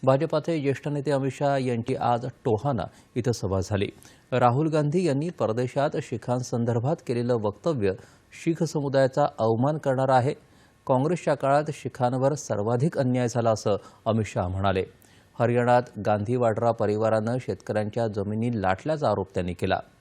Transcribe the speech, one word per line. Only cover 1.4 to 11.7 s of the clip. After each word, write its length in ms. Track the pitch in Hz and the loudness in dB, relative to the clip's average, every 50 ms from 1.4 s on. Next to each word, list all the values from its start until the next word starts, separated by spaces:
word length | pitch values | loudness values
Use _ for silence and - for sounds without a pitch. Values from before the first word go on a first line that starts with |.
| 147 139 139 139 | 0 0 0 0
यांची 380 | 131 127 120 117 113 - 131 | 0 -2 -2 -4 0 -2 0
आज 300 | - 117 117 120 117 123 135 - _ _ | 0 2 2 0 0 -2 -6 -10 _ _
टोहाना 380 | 131 110 107 - 143 139 110 - - - - - _ _ | 0 0 2 2 0 0 0 -2 -6 -8 -16 -20 _ _
इथं 180 | 127 113 127 117 | -4 0 0 -2
सभा 280 | - - 95 95 95 | 0 0 -2 0 0
झाली. 280 | 92 - 101 101 104 - - - - - - - _ _ - | 0 0 0 0 0 -2 -4 -12 -20 -20 -20 -20 _ _ 0
राहुल 360 | 123 123 120 120 131 156 160 | 4 4 4 4 4 0 2
गांधी 380 | 151 156 151 147 143 180 190 | 2 0 0 2 0 0 0
यांनी 220 | 165 135 135 151 175 | 2 0 0 -2 -4
परदेशात 600 | 170 - 120 107 110 117 127 127 - 147 135 156 - 160 151 | -4 -2 -2 0 0 0 -2 -2 -2 0 -2 0 -2 -4 -6
शिखांसंदर्भात 960 | - - 110 - - 123 127 123 - - 120 117 120 117 120 110 131 165 165 - | -6 -8 -8 -4 -4 -4 -4 -2 -4 -4 -2 0 0 0 0 0 0 -2 -4 -4
केलेलं 280 | - 131 117 120 120 123 | -4 -4 -2 0 0 0
वक्तव्य 580 | 117 104 107 98 - - 170 160 131 101 98 92 - - - - - _ _ - - - | 0 0 -2 -4 -2 -4 -2 -2 0 0 0 -2 -2 -8 -20 -20 -20 _ _ -20 -6 -4
शीख 180 | 165 165 160 170 | -2 -2 0 -2
समुदायाचा 640 | 151 - 156 139 139 131 135 135 131 - 151 143 - - - | -2 -2 -2 -4 0 2 2 2 2 4 2 0 0 0 0
अवमान 400 | 110 113 113 110 123 143 156 156 | 0 2 2 2 2 0 0 -2
करणारं 340 | - 143 131 127 131 131 131 | -2 -2 0 0 2 4 4
आहे. 220 | 127 117 135 - - - _ _ - - _ _ _ _ | 4 4 2 -2 -4 -12 _ _ -20 -20 _ _ _ _
काँग्रेसच्या 480 | - 135 127 135 156 180 160 - - 151 | 0 0 2 2 0 -2 -2 0 -2 -2
काळात 300 | 131 - 135 139 143 151 151 | 0 2 2 2 2 2 0